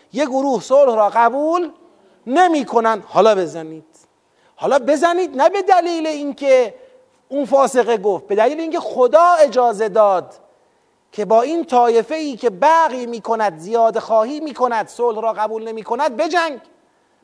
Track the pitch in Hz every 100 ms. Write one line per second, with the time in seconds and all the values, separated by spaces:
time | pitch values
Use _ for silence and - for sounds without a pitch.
0 | _ 214 294 262 277 233 - 269 277 220
1 | 208 220 233 262 302 339 330 - _ _
2 | _ _ - 277 359 311 247 240 226 220
3 | - 165 214 202 170 160 160 160 _ _
4 | _ _ _ _ _ _ 175 269 240 294
5 | 339 349 359 254 311 392 370 370 349 330
6 | 311 302 285 - 277 262 233 - - _
7 | _ _ _ 269 254 269 262 254 220 226
8 | 202 175 - 202 226 302 330 320 - -
9 | 247 302 349 349 285 226 240 202 220 190
10 | 208 185 143 - _ _ _ _ _ _
11 | _ - 196 220 254 339 - 247 240 233
12 | 226 311 302 240 240 180 294 330 320 254
13 | 240 233 208 226 214 156 170 226 226 220
14 | - 220 220 302 302 226 247 226 202 -
15 | 240 214 226 208 214 220 220 220 202 240
16 | 302 226 330 349 330 254 _ _ _ _
17 | _ _